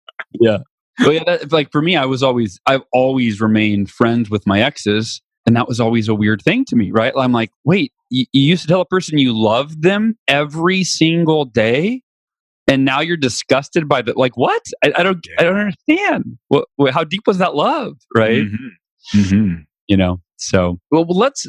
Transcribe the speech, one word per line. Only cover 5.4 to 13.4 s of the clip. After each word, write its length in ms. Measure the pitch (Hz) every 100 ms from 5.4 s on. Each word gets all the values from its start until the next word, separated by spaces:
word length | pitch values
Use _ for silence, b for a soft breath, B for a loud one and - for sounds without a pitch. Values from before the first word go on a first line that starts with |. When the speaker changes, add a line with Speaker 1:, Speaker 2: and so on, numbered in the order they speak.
| -
Speaker 1:
And 100 | 117
that 100 | 127
was 140 | 120
always 260 | 113 117 107
a 80 |
weird 280 | 107 107 107
thing 240 | - 233 269
to 100 | 123
me, 140 | 95
right? 200 | 104 117 131
I'm 160 | 127
like, 180 | 120 113 _
"Wait, 280 | 143 190 143 - _
y-, 140 | 127 123
you 100 | 135
used 200 | 139 180
to 60 | 147
tell 140 | 185
a 40 | 175
person 300 | 185 - 151
you 160 | 131 110
loved 460 | 110 117 143 156
them 340 | 165 202 220 220 -
every 560 | 139 147 156 170 190
single 640 | 175 - 160 170 165 156 131
day, 560 | 113 110 127 190 254 - _ _ _ _ _ -
and 160 | 135
now 160 | 135 135
you're 160 | 165 170
disgusted 720 | 131 -